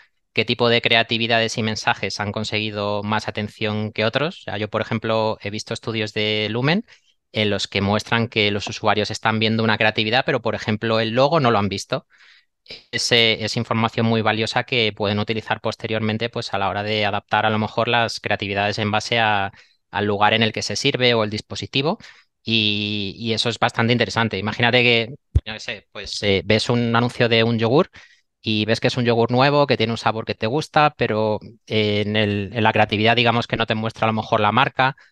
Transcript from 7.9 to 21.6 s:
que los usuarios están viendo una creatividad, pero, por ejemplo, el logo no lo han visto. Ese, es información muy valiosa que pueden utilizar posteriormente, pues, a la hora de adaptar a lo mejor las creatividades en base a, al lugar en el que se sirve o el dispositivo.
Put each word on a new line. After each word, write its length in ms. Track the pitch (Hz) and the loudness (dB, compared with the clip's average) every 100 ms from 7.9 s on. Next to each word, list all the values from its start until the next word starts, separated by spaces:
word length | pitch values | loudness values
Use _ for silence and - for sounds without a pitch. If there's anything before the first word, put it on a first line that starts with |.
| 107 - 117 113 | 0 0 0 0
que 240 | 113 104 | 0 0
los 160 | 101 - | 0 -4
usuarios 420 | - 107 104 104 | -4 -2 0 -2
están 300 | 110 113 110 | -2 -2 0
viendo 240 | 110 113 | 2 2
una 120 | 113 104 | 2 2
creatividad, 480 | 110 113 107 123 | 2 2 0 0
pero, 160 | 151 131 | 0 -2
por 140 | 113 | -2
ejemplo, 460 | 104 - 107 113 113 | -4 -2 -2 0 0
el 100 | 113 | 0
logo 300 | 117 139 165 | 2 2 4
no 100 | 127 | 2
lo 80 | 107 | 2
han 100 | 101 | 0
visto. 380 | 95 - 131 - _ - - _ _ - - _ | -4 -6 -8 -8 _ -20 -20 _ _ -20 -20 _
Ese, 520 | - - 120 113 110 | -6 2 4 4 2
es 120 | 107 - | -2 -4
información 500 | 113 113 113 - 113 | -2 0 0 2 2
muy 160 | 113 | 2
valiosa 400 | 107 107 110 123 | 2 0 0 -2
que 300 | - 127 110 104 | 0 0 0 0
pueden 220 | 101 104 | -2 0
utilizar 420 | 107 110 - 113 | -2 -4 -4 -4
posteriormente, 680 | 113 - 110 110 107 110 117 | -4 -6 -6 -4 -2 -2 -4
pues, 260 | 120 - | -6 -6
a 40 | 98 | -4
la 100 | 98 | -2
hora 160 | 98 | -2
de 220 | 104 107 104 | -2 0 0
adaptar 380 | 101 - 107 | -2 -2 0
a 60 | 107 | 2
lo 80 | 107 | 0
mejor 300 | 107 - 113 | -2 -2 0
las 320 | 120 113 - | 0 0 -4
creatividades 580 | 107 104 101 98 104 104 | -4 -4 -2 -2 -2 0
en 140 | 107 | -2
base 260 | 107 - 120 | -2 0 0
a, 320 | 110 104 98 - _ _ _ | 2 0 -2 -8 _ _ _
al 160 | 95 104 | -4 -2
lugar 260 | 101 104 | 2 4
en 120 | 110 | 4
el 80 | 110 | 2
que 100 | 107 | -2
se 140 | - 104 | -6 -2
sirve 360 | 139 139 123 | -2 2 2
o 100 | 117 | 4
el 60 | 107 | 0
dispositivo. 680 | 104 - 104 | -4 -8 -12